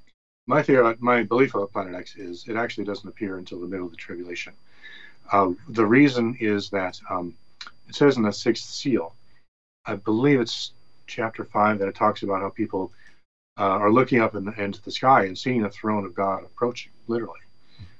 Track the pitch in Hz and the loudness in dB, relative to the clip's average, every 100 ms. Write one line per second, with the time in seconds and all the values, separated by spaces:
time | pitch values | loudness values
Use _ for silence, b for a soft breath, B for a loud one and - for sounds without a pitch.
0 | - _ _ _ - 143 143 139 117 113 | -20 _ _ _ -2 0 4 6 6 2
1 | 120 120 104 120 135 104 98 107 92 90 | 2 2 2 2 2 2 -4 -4 -8 -8
2 | 87 - 92 87 - 110 120 117 101 98 | -12 -14 -14 -14 -8 -6 -4 -6 -8 -8
3 | 95 - 101 92 90 90 87 92 90 82 | -10 -10 -10 -10 -12 -12 -10 -8 -10 -12
4 | - 87 87 87 - - - B B B | -14 -14 -12 -12 -12 -16 -20 B B B
5 | B B - 101 95 87 - 113 107 123 | B B -2 2 2 0 -6 0 4 8
6 | 147 123 113 - 110 104 98 101 92 - | 6 6 0 0 0 0 -2 -4 -4 -8
7 | - 95 87 - - - - - - - | -6 -6 -6 -12 -20 -20 -20 -20 -10 4
8 | 143 131 107 101 123 117 - - 143 120 | 4 6 2 0 -2 -2 -4 -8 -2 -2
9 | 85 - - - _ _ _ _ - 104 | -2 -12 -20 -20 _ _ _ _ -10 -8
10 | 104 110 139 139 117 - - - - - | -2 2 4 4 2 -4 -10 -14 -20 -20
11 | - - 113 113 107 110 104 104 98 - | -14 -6 -6 -6 -6 2 2 2 -2 0
12 | 107 104 101 95 98 - 107 95 90 b | 0 0 -2 -2 -4 -4 -4 -4 -6 b
13 | b b b _ _ - 98 98 104 117 | b b b _ _ -2 0 2 4 4
14 | 131 127 113 104 98 107 101 98 - - | 4 2 2 -2 -8 -6 -6 -8 -10 -2
15 | 131 127 98 92 - 123 104 - 110 107 | 4 4 4 -4 -2 0 -2 -4 -4 -2
16 | 95 87 98 95 - - 120 120 - - | -4 -4 -2 -2 -8 -4 -4 -4 -12 -14
17 | - 165 - - - - b b b | -6 -6 -6 -12 -20 -20 b b b